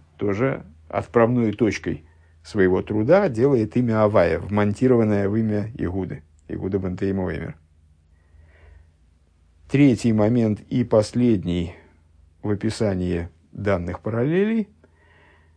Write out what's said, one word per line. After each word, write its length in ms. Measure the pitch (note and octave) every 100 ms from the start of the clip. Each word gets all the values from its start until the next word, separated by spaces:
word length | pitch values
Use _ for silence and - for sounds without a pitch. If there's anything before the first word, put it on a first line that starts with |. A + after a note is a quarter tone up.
| _ -
тоже 440 | G2+ G2 C3+ - - - -
отправной 640 | G2+ - A#2+ A#2 B2 A2+
точкой 540 | G#2 A2 - F2 D2+ - _ _ _
своего 380 | - G#2+ F#2 F2+
труда 460 | - G#2+ A2+ F#3+ G3
делает 480 | A2+ C3+ C3 G#2 A#2+
имя 280 | A#2+ A2
Авая, 340 | G#2+ G#2+ E2+ E2+
вмонтированное 880 | F2 G#2 G#2 G2 B2+ A#2+ A2 G2+ G2
в 60 |
имя 380 | A2 A2 G#2 G#2
Игуды, 480 | - E2+ F#2+ F#2 - - _ -
Игуда 320 | - F#2+ G2
бен 180 | F#2 F2+
Тейма 280 | G2 G2
Оймер. 320 | F2+ D#2+ E2 - _ _ _ _ _ _ _ - - _ - - _ _ _ _ _ _ _ _ -
Третий 440 | C3+ C#3+ A2 A#2+
момент 480 | A2 G#2 B2 A2 G2+ -
и 160 | C3
последний 880 | A2+ A2+ G#2+ A#2+ B2 G#2 E2+ F2 E2+ - - _ _ _ _ _
в 80 | G#2
описании 800 | G2+ A2+ - A2 F2+ F2+ F2 E2+ _ _
данных 500 | - G2+ F#2 F2 F#2
параллелей. 680 | A2 A2+ C3+ F3 G#3 A3+ G3+ _ _ _ _ _ _ _ _